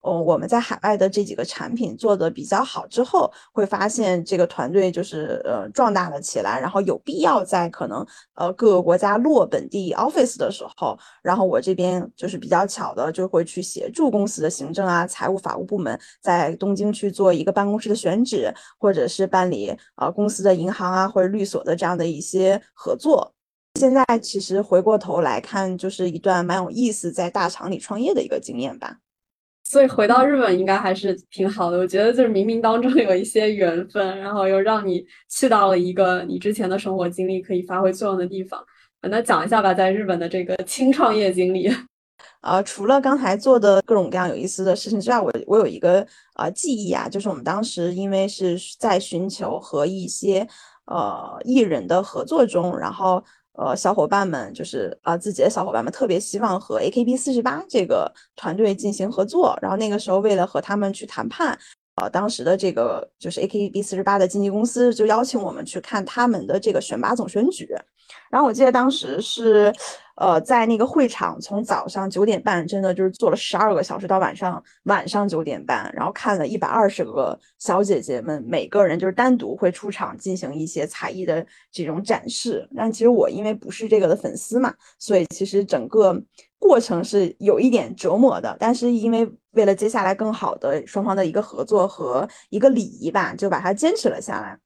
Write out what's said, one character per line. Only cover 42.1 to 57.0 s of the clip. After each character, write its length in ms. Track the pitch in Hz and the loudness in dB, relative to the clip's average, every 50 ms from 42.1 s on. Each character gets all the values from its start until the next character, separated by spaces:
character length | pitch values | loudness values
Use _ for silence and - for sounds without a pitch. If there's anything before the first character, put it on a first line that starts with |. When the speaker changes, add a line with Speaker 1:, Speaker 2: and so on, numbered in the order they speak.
| _ _ - - _ _ | _ _ -20 -20 _ _
Speaker 2:
呃， 200 | - - 180 190 | -4 0 0 0
除 240 | 196 - - - 202 | 0 -2 -8 -2 2
了 160 | 220 269 277 | 4 4 4
刚 160 | 262 269 269 | 4 2 0
才 180 | 277 254 190 190 | 2 2 0 -2
做 240 | 202 - 269 254 240 | 2 4 4 6 6
的 220 | 208 208 196 196 | 8 6 6 6
各 140 | - - 226 | 6 4 2
种 120 | 196 180 | 2 2
各 80 | 143 - | 0 -2
样 140 | 180 180 175 | -2 -2 -2
有 60 | 131 | -4
意 100 | - - | -4 -6
思 180 | 190 - - 190 | -8 -6 -2 0
的 120 | 190 180 | 0 0
事 120 | 175 - 202 | 0 0 -4
情 100 | 220 202 | -4 -2
之 80 | 185 233 | 0 0
外， 100 | 247 233 | 0 2
我， 140 | 190 - - 214 - | 0 0 -4 -4 -2
我 100 | - 196 | 2 2
有 80 | 220 202 | 4 4
一 140 | 131 160 - | 2 -2 0
个， 260 | - 175 180 196 220 - _ - _ _ _ | 2 4 4 4 2 -2 _ -20 _ _ _
呃， 160 | - - 165 | -6 -6 -6
记 240 | 196 - - 330 262 | -4 -6 -4 -4 -4
忆 160 | 214 202 175 | -4 -2 -4
啊， 180 | 151 135 110 - | -4 -4 -4 -4
就 100 | - 196 | -6 -6
是 80 | 202 | -4
我 60 | 214 180 | -4 -6
们 100 | 139 117 | -4 -4
当 200 | - 175 202 226 | -4 -4 -2 -4
时 280 | - - 180 170 175 180 | -6 -4 -4 -4 -4 -4
因 160 | 185 196 196 | -4 -4 -2
为 160 | 196 190 190 | 0 0 -2
是 280 | 202 202 - 190 180 170 180 - - - | -2 -4 -4 -2 -2 -2 -4 -8 -14 -12
在 220 | _ - 220 185 - | _ 0 0 0 0
寻 280 | 196 - - 165 185 | -2 -4 -6 -6 -6
求 320 | 190 - - 190 160 156 156 | -6 -6 -8 -8 -6 -6 -8
和 280 | - - - 143 143 | -8 -6 -2 -2 -2
一 200 | 175 190 190 180 | -2 -4 -6 -8
些， 400 | - - - - 202 190 190 220 233 - - - - _ _ _ | -8 -10 -4 -2 0 0 0 -2 -4 -12 -20 -20 -20 _ _ _
呃， 540 | - - 165 - 101 - - - - - - - | -6 -4 -4 -4 -4 -6 -8 -12 -14 -14 -10 -4
艺 180 | 233 254 262 | 2 4 4
人 260 | 226 190 156 120 95 | 4 4 0 -4 -2
的 160 | - 170 185 196 | 0 0 0 0
合 200 | - - - - | -2 -8 -8 -6
作 220 | 247 311 320 247 | -2 2 2 2
中， 320 | - - 175 170 180 180 | 2 2 -2 -2 -2 -4
然 140 | - - - - | -4 -6 -6 -6
后， 300 | 185 190 190 185 185 - _ _ _ _ _ _ | -2 0 0 0 0 -2 _ _ _ _ _ _
呃， 220 | - - 139 123 | -6 -4 -4 -4
小 180 | - - 180 208 | 0 0 0 2
伙 140 | 208 151 | 2 2
伴 200 | 143 196 202 196 | 2 2 0 0
们， 240 | 185 156 131 110 98 - | 0 -4 -6 -8 -10 -12
就 100 | - - | -12 -12
是， 320 | - - 127 101 85 - _ _ | -8 -6 -6 -6 -6 -8 _ _
呃， 140 | - 170 | -4 -4
字 140 | 175 - 208 | -2 -4 -6
节 120 | 185 - 123 | 0 2 2
的 60 | 190 | 2
小 140 | 226 - - | 2 0 -4
伙 80 | 190 | -2
伴 120 | 113 113 113 | -2 -2 -2
们 100 | - - | -4 -4
特 140 | - 262 | -2 0
别 120 | 214 156 185 | 0 0 -2
希 200 | 208 - - 202 | -2 -4 -4 -2
望 200 | 226 208 185 190 | -2 -2 -2 -4
和 220 | - - - - | -4 -4 -2 -2
A 80 | - 170 | -2 0
K 160 | 202 247 | 0 0